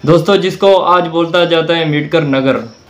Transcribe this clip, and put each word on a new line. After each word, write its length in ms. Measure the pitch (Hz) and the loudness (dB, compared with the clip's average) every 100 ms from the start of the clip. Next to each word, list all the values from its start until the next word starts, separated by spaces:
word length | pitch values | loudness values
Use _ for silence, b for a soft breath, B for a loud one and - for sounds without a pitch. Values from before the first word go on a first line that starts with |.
| 139 | 2
दोस्तों, 300 | 165 165 196 | 2 2 0
जिसको 400 | 185 190 196 190 | -2 0 2 2
आज 320 | 170 180 170 | 2 0 0
बोलता 380 | 165 165 175 165 | -4 0 0 2
जाता 280 | 165 160 | 0 0
है 120 | 170 160 | -2 0
अम्बेडकर 380 | 147 147 165 | -2 -2 -2
नगर 460 | 147 135 135 120 113 - | 0 -2 0 -2 -6 -18